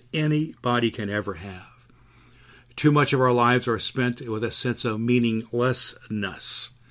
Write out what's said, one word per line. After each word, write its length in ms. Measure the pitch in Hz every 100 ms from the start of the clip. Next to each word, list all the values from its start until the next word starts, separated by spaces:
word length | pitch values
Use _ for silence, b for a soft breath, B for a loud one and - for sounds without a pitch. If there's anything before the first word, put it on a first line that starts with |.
| -
anybody 800 | 160 151 151 160 - 123 120 117
can 180 | - 104
ever 260 | 104 101 87
have. 320 | 98 90 - - - b b b b b b b b b
Too 160 | 151
much 200 | 147 143
of 80 | 135
our 140 | 127
lives 340 | 123 120 123 120
are 120 | 110
spent 420 | - 135 123 120
with 220 | 120 107
a 80 | 110
sense 340 | - 127 113 120
of 160 | 107
meaninglessness. 1700 | 117 123 117 110 113 120 123 120 - - - 107 98 90 - - - - b